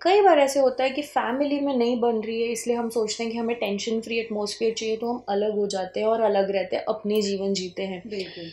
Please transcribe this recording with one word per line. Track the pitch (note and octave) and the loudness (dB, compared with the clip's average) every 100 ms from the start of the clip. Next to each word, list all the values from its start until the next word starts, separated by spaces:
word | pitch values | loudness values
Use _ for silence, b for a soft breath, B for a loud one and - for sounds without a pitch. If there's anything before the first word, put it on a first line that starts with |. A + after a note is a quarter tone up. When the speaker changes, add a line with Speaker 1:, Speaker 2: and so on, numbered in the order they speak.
Speaker 1:
कई | E4+ G4+ | 4 6
बार | G4 D4+ | 8 8
ऐसे | C4+ C#4+ | 6 4
होता | C4 B3+ | 2 2
है | C4 | 0
कि | C4+ | 0
फैमिली | C#4+ B3+ A3 C4 C#4+ C#4+ | -2 -2 -2 0 0 0
में | C#4+ B3+ | 0 0
नहीं | A#3 B3 | 2 2
बन | A#3+ A3+ | 2 0
रही | G#3+ A3+ | -2 -4
है, | A#3 | -2
इसलिए | A3 - A#3+ | -2 -2 -2
हम | A#3 | -2
सोचते | A#3 G#3+ - | -2 -2 -2
हैं | A#3 | -6
कि | A#3 | -4
हमें | A3+ A#3 | -4 -2
टेंशन | G#3 G3+ A#3 A3+ | -2 -2 -2 -4
फ्री | A3 A3+ | -2 -4
एटमॉस्फेयर | A3+ G#3 G#3 - A3+ | -4 -4 -6 -2 -2
चाहिए, | A3 A3 A3 | -2 -4 -4
तो | A#3 | -4
हम | A#3+ - | -6 -2
अलग | G3+ G#3+ | -2 0
हो | G#3 G3+ | 0 -2
जाते | G3 F#3 G#3 | -2 -6 -2
हैं | G#3+ | 0
और | A3+ | 2
अलग | G#3+ G3+ G3 | 4 4 2
रहते | G3 F#3 - | 0 -2 -2
हैं, | - | -2
अपने | A3 G#3 G#3+ | -4 0 0
जीवन | G3+ G3 G3 | 2 0 0
जीते | F#3+ F3+ F3+ | -2 -4 -6
हैं। | G3 F3+ G#3 | -6 -8 -8
Speaker 2:
बिल्कुल। | G3+ F3 - E3 | -8 -8 -10 -14